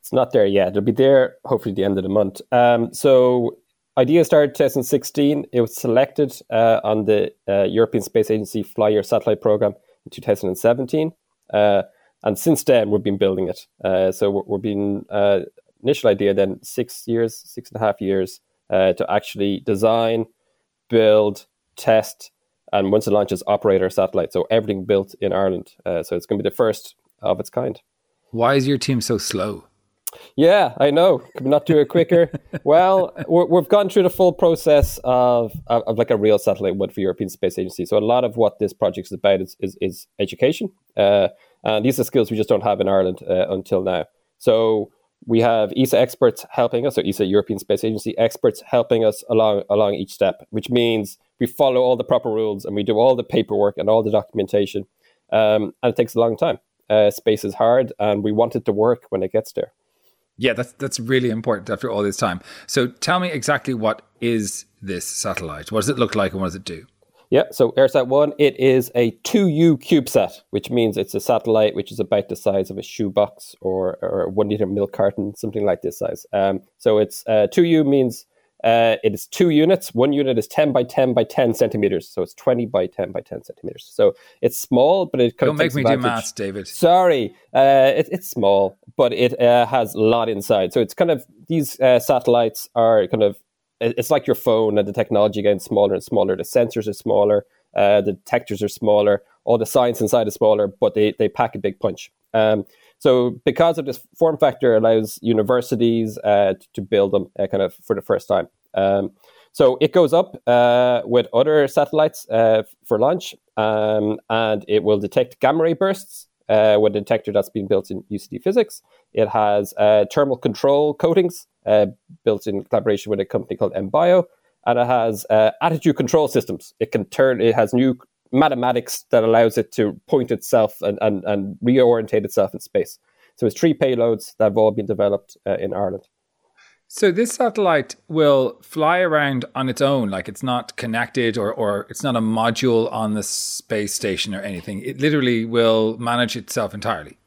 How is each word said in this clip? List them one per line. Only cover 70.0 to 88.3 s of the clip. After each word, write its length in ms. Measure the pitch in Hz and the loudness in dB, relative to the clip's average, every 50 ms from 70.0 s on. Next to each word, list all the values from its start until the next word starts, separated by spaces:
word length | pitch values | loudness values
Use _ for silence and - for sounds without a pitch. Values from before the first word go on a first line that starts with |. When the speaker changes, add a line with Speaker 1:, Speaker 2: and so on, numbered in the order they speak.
| 127 - - - 95 87 - - _ _ | 0 0 0 0 0 0 -4 -16 _ _
Speaker 1:
which 180 | - 104 - - | -8 -8 -6 -2
means 260 | 120 123 117 110 98 | -2 0 0 0 -2
it's 180 | 101 98 - - | -4 -6 -6 -6
a 60 | 104 | -8
satellite 560 | - - 123 110 - 117 110 110 107 107 - | -2 -2 -2 -2 0 0 2 2 2 0 0
which 160 | - 98 - | -4 -10 -10
is 80 | - 117 | -8 -8
about 300 | 101 - 113 101 98 - | -4 -2 -2 -2 -2 -6
the 80 | 95 | -10
size 340 | - - 104 98 98 95 - | -6 -4 -2 -2 -2 -4 -6
of 60 | 98 | -10
a 40 | 104 | -14
shoebox 720 | 101 - - - 110 98 92 104 104 101 - _ - - - _ | -14 -16 -8 -6 -6 -4 -2 -2 -2 -2 -4 _ -20 -20 -20 _
or, 380 | - 95 92 95 92 92 - - | -6 -6 -4 -2 -4 -4 -6 -6
or 220 | 95 90 - 95 87 | -8 -6 -4 -4 -6
a 60 | 87 | -4
one 180 | 95 104 107 | -2 -4 -2
liter 180 | 104 104 107 107 | -2 -2 -4 -4
milk 280 | 92 98 101 101 - - | -4 -4 -4 -6 -6 -2
carton, 420 | - 107 101 - - 98 104 - | -2 -2 -2 -2 -4 -10 -10 -10
something 300 | - - 110 - 110 101 | -10 -12 -8 -6 -4 -2
like 160 | 101 90 - | -2 -2 -2
this 180 | - 87 - - | -6 -10 -8 -6
size. 260 | - - - - - _ | -8 -8 -8 -10 -14 _
Um, 300 | - 101 95 98 98 95 _ _ _ | -4 -2 -2 -2 -2 -4 _ _ _
so 220 | _ - 120 110 107 | _ -2 0 2 2
it's, 260 | 107 101 - - - | 0 -2 -6 -14 -6
uh, 200 | - 110 107 104 101 | -2 0 2 0 2
two 140 | - - 170 | 2 2 2
U 180 | 170 165 156 151 | 4 2 2 2
means, 420 | 139 139 139 131 123 113 - - _ _ _ _ _ _ _ | 2 2 0 0 -2 -4 -10 -18 _ _ _ _ _ _ _
uh, 360 | - 113 113 117 117 113 110 - - | 0 2 2 4 4 2 2 0 -2
it 80 | 110 101 | -4 -4
is 120 | - - | -4 -12
two 260 | _ - - 185 175 | _ -2 0 2 2
units. 420 | 156 147 156 165 190 185 - - - | 4 4 4 4 2 0 -2 -6 0
One 180 | 117 127 143 | 0 0 2
unit 260 | 143 143 143 131 123 | 2 -2 -2 0 -2
is 80 | 117 - | -2 -4
ten 280 | - - - 151 147 127 | -4 -2 0 0 2 0
by 100 | 135 123 | -2 -2
ten 300 | 123 - - 135 127 120 | -2 0 0 0 2 2
by 100 | 123 113 | 0 -2
ten 300 | - - - 135 117 113 | 0 0 0 0 0 2
centimeters. 560 | - 123 107 - 110 101 98 92 82 - - | 0 0 0 0 0 0 0 -2 -2 -6 -8
So 120 | - - | -8 -8
it's 120 | 90 - - | -8 -8 -8
twenty 320 | - - 135 127 120 120 | -4 -2 -2 0 0 -2
by 220 | 107 - 101 92 | -2 -2 -2 -2
ten 260 | 92 _ - 95 92 95 | -2 _ -8 -8 -6 -8
by 80 | - | -12
ten 200 | - _ - - | -12 _ -16 -16
centimeters. 480 | - - - _ - - - - - - | -14 -18 -20 _ -14 -14 -14 -14 -20 -14
So 260 | - - 107 98 - _ _ _ _ _ | -2 2 2 2 2 _ _ _ _ _
it's 180 | - 120 - - | -2 -2 -2 -4
small, 460 | - _ 131 123 131 151 185 196 180 | -6 _ 2 2 4 4 4 2 0
but 160 | - - 131 | -4 0 0
it 160 | 123 117 - | 0 0 0
kind 100 | - 131 | 0 -2
Speaker 2:
Don't 80 | 139 151 | -2 0
Speaker 1:
of 40 | 147 | 0
Speaker 2:
make 60 | 160 | -2
Speaker 1:
takes 80 | 160 123 | -2 -2
Speaker 2:
me 80 | 147 131 | -2 0
do 100 | 113 113 | 0 0
Speaker 1:
advantage. 100 | 127 123 | 0 0
Speaker 2:
maths, 280 | 120 120 113 113 - - | -4 -4 -4 -8 -10 -10
David. 340 | - 104 98 95 104 95 | -10 -10 -8 -8 -10 -14
Speaker 1:
Sorry. 640 | - - - - 165 175 185 185 175 156 135 113 - - _ _ _ - | -14 -6 0 2 4 4 6 4 4 2 2 -2 -4 -8 _ _ _ 2
Uh, 400 | 131 135 139 139 135 131 135 - | 4 4 6 6 6 6 4 4
it, 140 | 147 151 - | 2 -2 -2
it's 180 | - 180 - | -4 -8 -8
small, 480 | - | -8